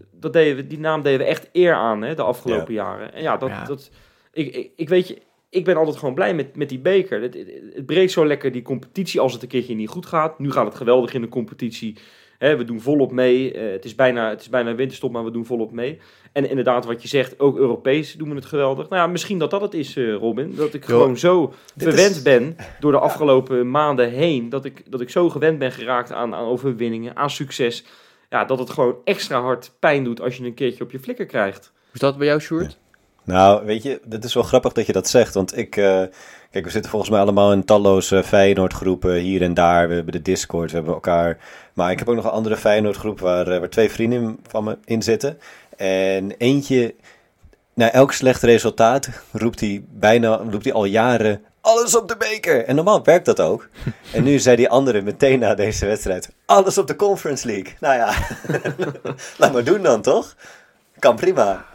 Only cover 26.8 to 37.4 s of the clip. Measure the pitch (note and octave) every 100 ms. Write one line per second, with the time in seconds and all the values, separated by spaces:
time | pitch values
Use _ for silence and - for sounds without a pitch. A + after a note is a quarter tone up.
26.8 | A#2+ A2+ A#2 - C#3+ - C#3 - A#2+ A#2+
27.8 | - _ _ _ _ A#2+ - C3 B2 -
28.8 | B2 - - F#3+ - C3 B2+ B2 - _
29.8 | E3+ C#3+ B2 A#2 G#2+ C3 B2 A#2 B2+ -
30.8 | A#2+ C3 F3 B3 F3+ B2+ G2 - _ _
31.8 | _ - C#3 C#3 D3 D3+ D3+ E3 A2+ -
32.8 | _ _ _ _ - F#2 G2 G#2 G#2 G#2+
33.8 | C#3 B2 A#2 G#2+ A#2 B2 - C3 B2 -
34.8 | G#2+ F#2+ - B2 G#2+ G2 F#2 - G#2+ -
35.8 | G2 F#3+ F#2 - - - _ G2 F2+ G#2+
36.8 | - G#2+ G2 G#2+ G2+ G2+